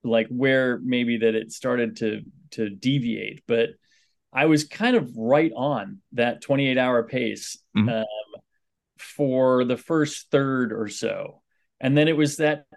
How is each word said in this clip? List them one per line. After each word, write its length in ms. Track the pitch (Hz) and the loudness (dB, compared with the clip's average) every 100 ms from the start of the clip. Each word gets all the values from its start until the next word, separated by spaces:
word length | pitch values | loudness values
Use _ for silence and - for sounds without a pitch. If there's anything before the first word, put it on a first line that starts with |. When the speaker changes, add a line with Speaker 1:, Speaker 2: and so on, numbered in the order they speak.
Speaker 1:
like, 240 | 123 113 113 | 2 0 0
where 500 | 123 127 131 127 120 | -2 2 2 2 -2
maybe 380 | 127 123 120 117 | -2 -2 0 0
that 180 | 113 110 | 0 0
it 160 | 110 | -6
started 460 | - 127 123 117 110 | -8 -4 -2 -2 -4
to, 240 | 113 107 - - _ | -6 -6 -12 -20 _
to 180 | - 107 | -8 -6
deviate. 760 | 98 127 143 117 107 104 110 - | -2 0 0 0 -4 -8 -12 -2
But 220 | 117 117 - _ _ _ _ _ | 0 0 -4 _ _ _ _ _
I 120 | 131 151 | 0 2
was 180 | 151 | 2
kind 320 | 147 - 233 247 | 0 -2 2 2
of 160 | 135 113 | 0 -6
right 340 | 113 143 160 117 | 2 4 2 0
on 440 | 139 131 98 101 _ | -4 -4 -6 -14 _
that 280 | 120 120 120 | -2 -2 -2
twenty-eight 360 | - 139 139 127 | -2 0 2 2
hour 260 | 127 120 | 2 2
pace, 540 | 113 127 113 104 - - _ - | 0 -2 -4 -6 -12 -16 _ 0
Speaker 2:
Mm-hmm. 140 | 110 | 0
Speaker 1:
um, 160 | 113 107 107 107 - _ _ _ _ _ _ | 0 -4 -8 -12 -18 _ _ _ _ _ _
for 680 | - - 143 127 131 127 123 | -20 -4 0 4 4 4 2
the 120 | 120 | -2
first 520 | - 160 143 - - | 0 0 0 -4 0
third 400 | 143 139 131 120 | 0 2 0 -2
or 140 | 110 104 | -4 -6
so. 540 | 98 110 98 95 - _ _ _ _ | -4 -4 -4 -8 -14 _ _ _ _
And 180 | 131 143 | 2 4
then 100 | 151 | 4
it 80 | 156 | 2
was 220 | 147 143 | 0 2
that 280 | 151 147 _ | 0 0 _